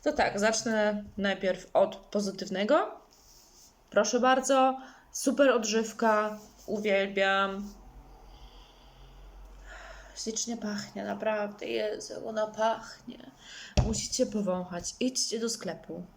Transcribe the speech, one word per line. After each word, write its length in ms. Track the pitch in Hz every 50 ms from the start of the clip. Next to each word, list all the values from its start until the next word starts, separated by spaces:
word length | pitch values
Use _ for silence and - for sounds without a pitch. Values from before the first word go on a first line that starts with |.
| -
To 100 | 302 294
tak, 260 | - - - - 202
zacznę 640 | 202 220 220 - - 233 220 214 208 208 208 208 208 - -
najpierw 520 | 202 196 202 190 190 - 185 180 180 - - _
od 220 | 160 196 196 -
pozytywnego. 1040 | - - - - 208 202 196 190 - 185 175 190 185 208 214 285 339 403 427 - - - _ - _ - - - - - _ _ - - - _ _ _ _
Proszę 300 | - 202 214 220 - 240
bardzo, 580 | 233 254 262 262 254 254 277 262 262 262 262 262 - - - - - _
super 380 | - - - 277 254 - 285 262
odżywka, 880 | 226 240 214 208 208 226 220 220 - - 233 226 214 214 214 214 214 208 - - - - -
uwielbiam. 1080 | - 202 208 208 214 196 196 196 202 196 196 196 196 196 196 196 196 196 196 202 202 - - - - - - - - - - - - - - - - - - - - - - - - - - - - - - - - - - - - - - - - - - - - - - - - -
Ślicznie 420 | - - 220 - - - 233 233
pachnie, 460 | 233 - 208 208 208 202 - - 202 202
naprawdę, 640 | 208 202 202 214 220 214 208 208 202 208 - -
Jezu, 480 | 226 233 226 214 214 214 - - - -
jak 120 | - -
ona 220 | 226 220 220 214
pachnie. 840 | 214 208 214 220 226 226 220 - - - - - - 240 - - - - - - - - - - - - - -
Musicie 420 | 220 220 - - - - - 254
powąchać, 680 | - - 214 202 185 180 180 180 180 180 175 175 - - -
idźcie 400 | 247 254 254 - - - 208 226
do 100 | 226 226
sklepu 560 | 226 - - 185 160 156 - - 160 175 175 - -